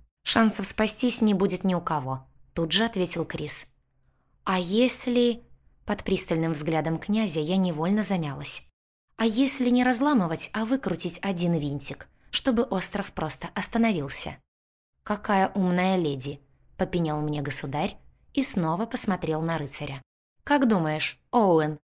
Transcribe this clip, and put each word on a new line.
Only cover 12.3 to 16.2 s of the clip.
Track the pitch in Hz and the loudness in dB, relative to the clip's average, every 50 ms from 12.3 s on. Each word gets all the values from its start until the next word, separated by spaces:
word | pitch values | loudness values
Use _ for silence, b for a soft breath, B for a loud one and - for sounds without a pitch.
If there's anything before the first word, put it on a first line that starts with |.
| - | -8
Чтобы | - - 269 233 226 233 | -4 0 0 2 2 2
остров | - - 196 269 - - 190 180 - - | 0 0 -2 -2 -2 -4 -6 -6 -6 -6
просто | - 160 156 - - - - - | -6 -6 -4 -6 -6 -8 -8 -6
остановился. | 202 190 - - 226 233 226 208 165 139 139 - - - - - - _ _ _ _ _ _ _ _ _ _ _ _ - | -6 -6 -2 0 2 2 2 2 0 -2 -4 -6 -6 -6 -8 -10 -12 _ _ _ _ _ _ _ _ _ _ _ _ -6
«Какая | - 208 202 - - 208 190 190 - - | -4 -4 -4 0 2 4 4 4 2 2
умная | 202 185 180 180 180 180 190 190 | 0 2 2 2 2 2 2 2
леди», — | 180 170 147 139 135 | 2 2 0 -2 -4